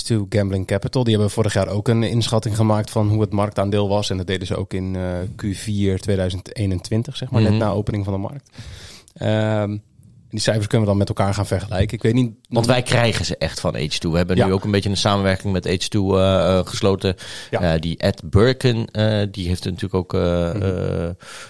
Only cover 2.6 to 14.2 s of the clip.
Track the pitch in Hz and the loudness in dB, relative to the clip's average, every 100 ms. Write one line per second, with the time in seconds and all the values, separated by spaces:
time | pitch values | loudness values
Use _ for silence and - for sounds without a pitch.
2.6 | 110 107 107 113 104 107 104 101 104 104 | 2 2 0 0 2 2 0 0 -2 0
3.6 | 98 104 104 104 101 95 90 95 95 - | 0 2 2 0 -2 -4 -2 -4 -4 -6
4.6 | 98 95 92 92 92 90 92 - 107 92 | -4 -4 -4 -4 -4 -4 -6 -6 -6 -6
5.6 | 107 101 98 95 - 95 92 92 - - | -4 0 2 0 0 0 0 -4 -8 -4
6.6 | 98 90 - 110 120 - 131 123 104 107 | -2 -2 -2 -2 -2 -6 -2 2 4 4
7.6 | 107 101 101 104 101 98 104 139 - - | 2 0 -2 -2 -2 -4 -4 -10 -18 -18
8.6 | - - - - - - 113 110 107 107 | -16 -16 -18 -20 -20 -6 -2 0 0 0
9.6 | 104 104 - _ - - - 107 - 110 | -2 -4 -10 _ -20 -20 -10 -4 0 0
10.6 | 101 117 104 101 101 110 101 101 98 95 | 2 2 4 2 2 0 0 0 0 -2
11.6 | 98 92 107 113 113 120 120 107 - 120 | -2 0 0 0 2 2 2 -2 -4 0
12.6 | 120 127 123 120 117 - 80 - 78 - | 2 2 2 2 2 2 -2 -2 -4 -2
13.6 | 87 58 76 - 85 82 | -4 -2 -2 -2 0 0